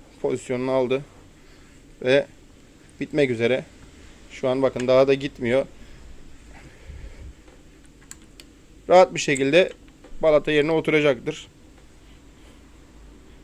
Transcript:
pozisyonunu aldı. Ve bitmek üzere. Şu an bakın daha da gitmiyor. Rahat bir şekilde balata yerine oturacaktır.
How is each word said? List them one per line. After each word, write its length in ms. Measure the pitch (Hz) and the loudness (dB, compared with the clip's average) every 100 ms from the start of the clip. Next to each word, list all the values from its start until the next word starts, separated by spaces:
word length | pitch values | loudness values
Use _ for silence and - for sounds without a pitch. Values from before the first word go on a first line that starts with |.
| - - | -20 -8
pozisyonunu 500 | 143 127 - 123 131 | -6 -6 -6 -6 -2
aldı. 300 | 131 123 131 143 - - - - - - - - - | -2 0 -4 -6 -20 -20 -20 -20 -20 -20 -20 -20 -8
Ve 260 | 127 139 - - - - - - - - | 0 0 0 -10 -20 -20 -20 -20 -20 -12
bitmek 300 | 143 151 135 | -6 0 0
üzere. 360 | 113 117 131 160 - - - - - - | 0 0 0 -4 -18 -20 -20 -20 -20 -20
Şu 180 | - 131 | -6 -4
an 120 | 135 | 0
bakın 260 | 131 123 123 | 0 -2 2
daha 200 | 131 135 | 4 4
da 60 | |
gitmiyor. 520 | 139 143 - 120 135 143 - - - - - - - - - - - - - - - - - - - - - - - - - - - - - - - - | 2 -2 -6 -2 -2 -2 -12 -20 -20 -20 -20 -20 -20 -20 -20 -20 -20 -20 -18 -18 -18 -20 -20 -20 -20 -20 -20 -20 -20 -20 -20 -20 -20 -20 -20 -20 -18 2
Rahat 260 | 180 185 170 | 4 6 2
bir 40 | |
şekilde 520 | - 135 139 165 185 - - - - - | -2 0 2 2 2 -4 -20 -20 -18 -2
balata 300 | 160 151 160 | 2 2 2
yerine 200 | 151 151 | 0 2
oturacaktır. 760 | 160 151 156 147 117 131 156 - - - - - - - - - - - - - - - - - - - - | 0 0 0 2 -2 -6 -12 -16 -20 -20 -20 -20 -20 -20 -20 -20 -20 -20 -20 -20 -20 -20 -20 -20 -20 -20 -20